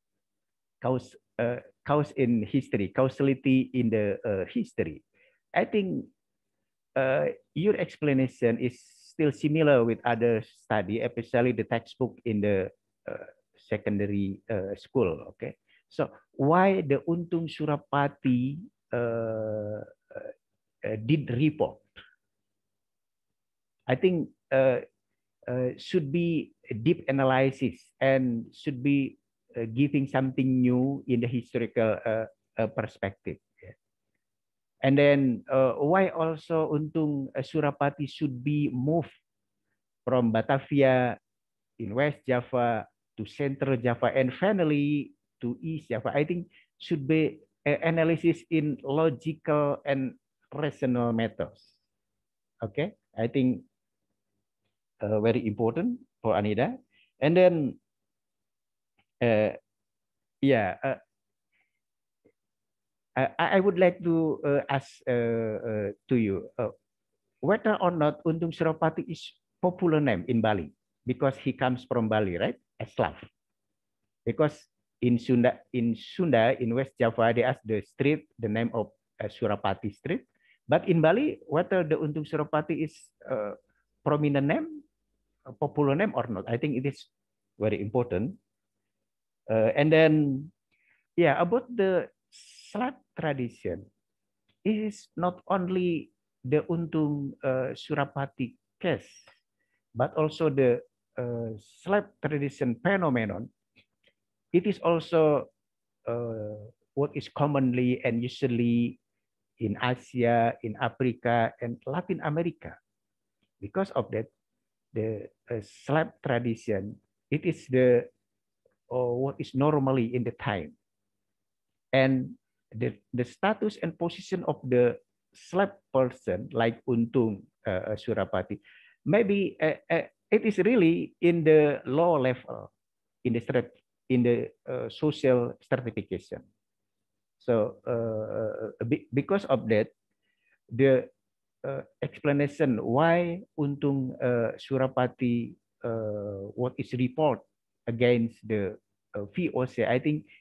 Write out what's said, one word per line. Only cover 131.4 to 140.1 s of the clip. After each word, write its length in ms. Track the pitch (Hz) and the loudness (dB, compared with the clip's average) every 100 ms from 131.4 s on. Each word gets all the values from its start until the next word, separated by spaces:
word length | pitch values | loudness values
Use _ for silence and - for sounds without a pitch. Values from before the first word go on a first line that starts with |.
the 360 | 156 156 147 135 - | 6 8 6 0 -2
low 340 | 143 175 151 | 0 2 2
level, 520 | 127 127 - 113 101 _ _ _ _ _ | 2 -2 -8 -14 -16 _ _ _ _ _
in 80 | 127 | -2
the 80 | 117 | -2
strat-, 400 | - 123 120 _ _ _ - | 0 -2 -2 _ _ _ 0
in 120 | 127 | 2
the, 280 | 120 117 - - - | 4 2 -2 -12 -10
uh, 200 | 123 117 | -8 -10
social 640 | - 151 - 135 123 120 - | -2 -2 0 2 2 0 -8
stratification. 800 | _ 131 123 110 - 90 - 85 - _ _ _ _ _ _ _ _ _ | _ -4 -4 -8 -8 -10 -10 -16 -16 _ _ _ _ _ _ _ _ _
So, 400 | - 113 104 - 123 | -2 0 0 -4 -6
uh, 1000 | 117 117 110 107 107 110 - 110 - | -4 -4 -6 -6 -6 -6 -6 -10 -8
be-, 220 | 117 151 - | -2 -2 -2
because 300 | 131 143 196 - | -4 0 -2 0
of 220 | 127 104 | -2 2
that, 200 | 107 113 _ _ | 2 2 _ _